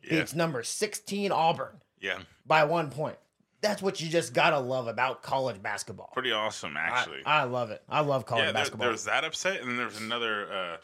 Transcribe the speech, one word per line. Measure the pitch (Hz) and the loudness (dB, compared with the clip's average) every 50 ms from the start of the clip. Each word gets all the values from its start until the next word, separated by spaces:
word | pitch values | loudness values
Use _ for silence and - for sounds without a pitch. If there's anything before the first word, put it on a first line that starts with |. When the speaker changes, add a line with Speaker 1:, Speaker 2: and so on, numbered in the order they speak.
Speaker 1:
Yeah. | - - 160 160 | -2 0 2 2
Speaker 2:
beats | 165 - - | 2 0 0
number | 170 165 165 139 120 113 | 0 0 0 0 -2 -4
sixteen | - - - 208 208 - - - - 196 202 202 190 | -6 -4 -2 -2 -4 -4 -6 -8 -6 -4 -2 0 2
Auburn | 143 147 160 165 165 127 131 - - - _ _ _ _ | 2 4 4 4 4 2 -4 -8 -12 -16 _ _ _ _
Speaker 1:
Yeah. | 95 95 90 92 90 - - _ _ | -4 -4 -4 -4 -6 -12 -20 _ _
Speaker 2:
by | - 156 160 151 | 4 6 6 6
one | 147 170 170 156 139 | 6 4 2 0 0
point. | 120 143 151 120 - - _ _ _ _ _ _ _ _ | -4 -4 -4 -4 -6 -10 _ _ _ _ _ _ _ _
That's | - 208 202 - | 0 0 0 0
what | 190 196 - - | -2 -2 -2 -2
you | 160 160 | -2 0
just | 165 170 160 117 - | 0 0 0 2 4
gotta | 170 151 170 156 143 | 4 6 6 6 4
love | 127 123 131 131 120 | 2 0 -2 -2 -2
about | 117 110 117 127 131 120 - | -2 0 0 0 0 0 -4
college | - - 139 135 131 123 104 95 | -4 -2 0 0 0 0 -4 -4
basketball. | 107 110 104 98 - - 95 95 90 - - | -4 -4 -4 -4 -6 -10 -12 -14 -16 -8 -6
Speaker 1:
Pretty | 131 127 123 | -2 0 0
awesome, | 110 107 107 107 101 - - 82 71 | 0 2 0 -2 -2 -4 -8 -6 -4
Speaker 2:
I, | 76 | -2
Speaker 1:
actually. | 80 87 120 127 120 85 71 67 67 | -2 0 2 0 0 -2 -4 -4 0
Speaker 2:
I | 139 151 151 135 | 2 2 4 2
love | 123 123 123 120 107 | 2 -2 -2 -4 -4
it. | 104 - - - | -6 -10 -8 -2
I | - 147 | 0 2
love | 151 143 135 127 113 | 2 2 0 0 0
college | - 123 131 151 | 0 0 2 2
Speaker 1:
Yeah, | 156 - | 2 2
there, | - | 0
Speaker 2:
basketball. | 143 143 117 110 123 | 0 -2 -2 0 0
Speaker 1:
there | 120 | 0
was | 110 110 - | 0 0 -2
that | 104 110 131 156 | 0 0 0 0
upset, | 160 - - - 185 190 151 | -2 -4 -2 -2 -2 -2 -2
and | 120 123 | -4 -4
then | 120 | -2
there | 123 120 | -2 -2
was | 107 101 110 | -4 -6 -6
another, | 110 110 120 120 117 113 107 104 98 82 | -6 -4 -2 -2 0 0 -2 -2 -2 -4
uh, | 101 95 90 85 82 82 | -4 -4 -4 -4 -6 -10